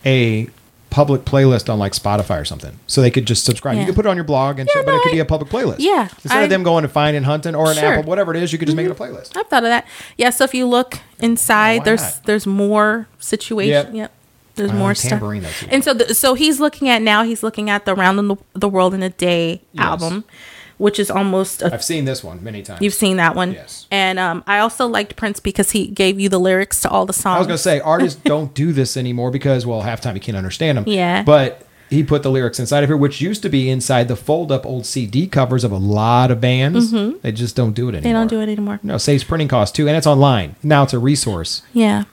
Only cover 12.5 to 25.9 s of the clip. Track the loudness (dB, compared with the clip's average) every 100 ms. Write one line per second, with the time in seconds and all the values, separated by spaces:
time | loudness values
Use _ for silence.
12.5 | 0 2 2 2 0 -6 _ -6 -6 -4
13.5 | -2 2 0 0 -10 -12 _ _ _ _
14.5 | -6 -2 0 0 0 -2 -2 -2 -6 -8
15.5 | -10 -2 0 2 0 0 2 2 2 2
16.5 | 2 0 0 0 2 2 2 0 -2 -4
17.5 | -4 -4 -2 -2 2 2 2 0 -2 _
18.5 | -4 0 2 2 0 -4 -2 0 0 0
19.5 | -4 _ -4 -2 -2 -4 -6 -10 -20 -20
20.5 | -20 -20 _ 0 0 -2 0 0 0 -2
21.5 | -2 -2 -2 -4 -2 -2 -4 -10 -12 -12
22.5 | -12 -12 -4 -2 0 0 2 0 0 -4
23.5 | -6 -14 -20 -6 -2 -2 -2 -4 -4 -2
24.5 | 0 0 -2 -2 -2 -4 -6 -8 -6 -4
25.5 | 0 0 0 -4